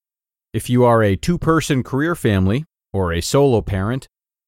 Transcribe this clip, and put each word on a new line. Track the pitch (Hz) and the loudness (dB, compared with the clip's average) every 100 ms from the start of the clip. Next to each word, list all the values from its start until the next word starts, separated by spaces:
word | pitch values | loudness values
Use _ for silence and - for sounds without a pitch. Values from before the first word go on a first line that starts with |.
| _ _ _ _ _ | _ _ _ _ _
If | 113 - | -10 -2
you | 123 | 2
are | 123 113 | 4 4
a | 107 95 | 2 0
two-person | - 175 160 160 - 135 | -2 -2 0 0 0 -2
career | - 131 156 | -2 -4 -4
family | 170 117 98 92 117 160 _ _ | -2 0 2 2 0 -6 _ _
or | 98 90 | -4 -2
a | 85 | -2
solo | - 139 143 113 | 0 2 2 2
parent, | 87 98 98 131 - _ _ _ | -2 -4 -4 -6 -10 _ _ _